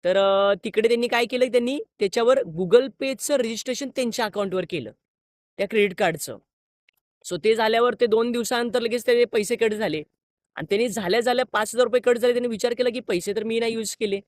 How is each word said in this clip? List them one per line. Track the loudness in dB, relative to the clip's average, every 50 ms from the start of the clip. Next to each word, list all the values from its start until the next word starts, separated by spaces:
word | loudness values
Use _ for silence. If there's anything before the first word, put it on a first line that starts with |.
| _
तर | 2 2 2
अ, | 4 4 4 4 4 2 2 0 -4
तिकडे | -4 -2 2 2 4
त्यांनी | 2 2 0 0
काय | 0 0 0
केलं, | 0 0 0 0 2
त्यांनी | 2 0 0 0 -4 -4 -6 _ _ _
त्याच्यावर | -4 -2 0 2 4 4 4 2 2 -4 -4
Google | -4 0 4 4 4 4 4 -6 _
Payचं | -4 -4 -4 -6 -4 -2 0
रजिस्ट्रेशन | 0 0 -2 -4 -6 -4 -6 -6 -6 -6 -8 -4
त्यांच्या | -4 -4 -2 -2 -2 -4
अकाउंटवर | -4 -2 -4 -4 -2 -2 -4 -4 -4
केलं, | -6 -8 -8 -8 -14 _ _ _ _ _ _ _ _ _ _ _ _ -6
त्या | -6 -2
क्रेडिट | 2 2 2 2 2 0
कार्डचं. | 0 0 0 -2 -8 -12 -12 -16 _ _ _ _ _ _ _ _ _ _ _ _ _ _ _ _ _
So | -10 -10 -2
ते | 2 2 2
झाल्यावर | 2 2 2 2 2 2 2 2
ते | 2 2 2
दोन | 4 2 2 0
दिवसानंतर | -2 -2 -2 -2 -2 -2 -2 0 -2 -2
लगेच | -2 -2 -4 -2 0
त्याचे | 2 4 4 2
पैसे | 2 0 -2 -2 -2 -2
कट | 0 0 0 0
झाले | 0 -4 -4 -4 -6 -8 _ _ _ _ _ _ _ _ _ _
आणि | -10 -4 -2
त्यांनी | 0 0 0 0
झाल्या | -2 -4 -2 0 0 0
झाल्या | 2 0 0 0 -2 0
पाच | 0 -2 -2 -2 0
हजार | 0 0
रुपये | 2 2 2
कट | 2 2 2 4
झाले. | 2 2
त्यांनी | 2 2 0 -2
विचार | -4 -2 -2 -2 0
केला, | 0 -2 -2
की | -2 -4
पैसे | -4 -4 -4 -4 -2 -4 -6
तर | -4 -4
मी | -2 -2 -2
नाही | -2 -2 -2
यूज | -4 -6 -8 -6
केले. | _ -4 -4 -4 -6 -8